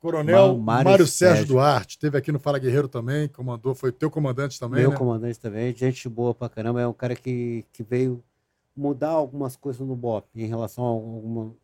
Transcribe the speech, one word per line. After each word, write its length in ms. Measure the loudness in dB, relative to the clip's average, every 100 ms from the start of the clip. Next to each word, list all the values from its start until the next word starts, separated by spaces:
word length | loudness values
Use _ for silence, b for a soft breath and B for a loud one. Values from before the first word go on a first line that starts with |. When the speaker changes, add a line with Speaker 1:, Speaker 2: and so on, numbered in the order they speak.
Speaker 1:
Coronel 560 | -4 -4 6 8 8 4
Speaker 2:
Ma-, 180 | 0
Mário 160 | 2 6
Speaker 1:
Mário 160 | 6 6
Sérgio 280 | 6 4 6
Speaker 2:
Sérgio. 160 | 4
Speaker 1:
Duarte, 440 | 4 4 2 -2 -6
teve 180 | -2 -2
aqui 140 | -2
no 80 | -4
Fala 180 | -2 -2
Guerreiro 280 | 0 0 0
também, 400 | -4 -4 -4 -4
comandou, 460 | -6 -10 -6 -6
foi 160 | -4 -4
teu 180 | -2 -4
comandante 500 | -2 -4 -2 -6 -6
também, 240 | -4 2
Speaker 2:
Meu 100 | 2
Speaker 1:
né? 40 | 2
Speaker 2:
comandante 440 | -2 -2 -6 -8
também, 340 | -8 -6 -6
gente 340 | -2 -2 -2 -8
boa 240 | -4 -4
pra 160 | -2 -8
caramba, 320 | -6 -4 -2
é 60 | -2
um 60 |
cara 240 | -4 -8 -6
que, 480 | -6 -6 -6 -8 -12
que 100 | _
veio 400 | -6 -2 -2 -4 _ _ _ _ _ -6
mudar 340 | -6 -2 0
algumas 460 | 0 -2 -4 -8 -8
coisas 280 | -10 -8
no 120 | -8 -6
BOP, 280 | -4 -4 -6 -10
em 100 | -6
relação 380 | -6 -6 -4
a 40 | -4
alguma 640 | -4 -6 -12 -8 -8 -10 -14